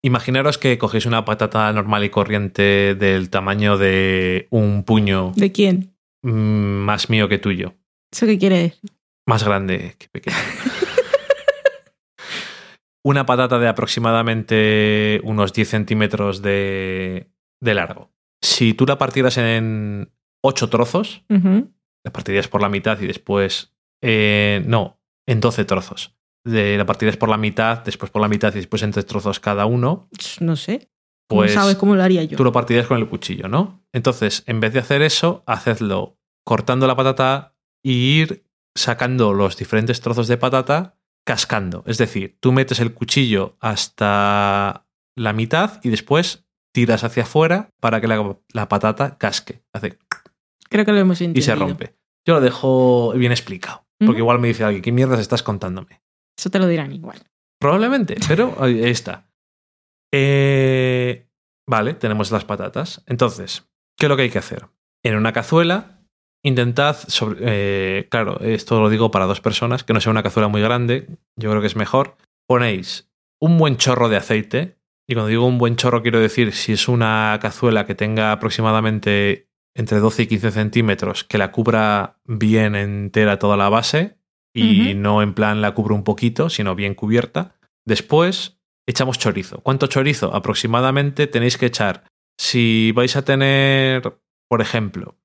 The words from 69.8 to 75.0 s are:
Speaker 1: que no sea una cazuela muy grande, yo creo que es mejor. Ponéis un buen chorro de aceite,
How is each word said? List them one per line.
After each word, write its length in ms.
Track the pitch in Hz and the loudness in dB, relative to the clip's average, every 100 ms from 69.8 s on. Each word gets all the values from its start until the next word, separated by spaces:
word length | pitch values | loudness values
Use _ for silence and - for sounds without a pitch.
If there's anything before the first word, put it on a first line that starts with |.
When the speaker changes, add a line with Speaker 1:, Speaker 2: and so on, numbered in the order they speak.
Speaker 1:
que 100 | - | -2
no 80 | 113 | 0
sea 100 | 113 | 2
una 120 | 110 | 0
cazuela 240 | 101 113 104 | 0 0 0
muy 140 | 104 | 2
grande, 460 | 110 123 120 127 - - _ - | 2 0 0 -2 -6 -20 _ -8
yo 120 | 110 | -2
creo 120 | 107 | -2
que 60 | 104 | -2
es 80 | 98 | -4
mejor. 420 | 101 131 139 _ _ _ - | 0 0 0 _ _ _ 0
Ponéis 600 | 123 120 95 90 - _ _ _ _ | 2 2 -2 -6 -12 _ _ _ _
un 160 | 160 170 | 2 4
buen 200 | 156 123 | 4 2
chorro 320 | 131 120 117 | 0 2 2
de 80 | 101 | 0
aceite, 600 | - 110 107 127 175 _ _ _ | 0 -2 0 -6 -6 _ _ _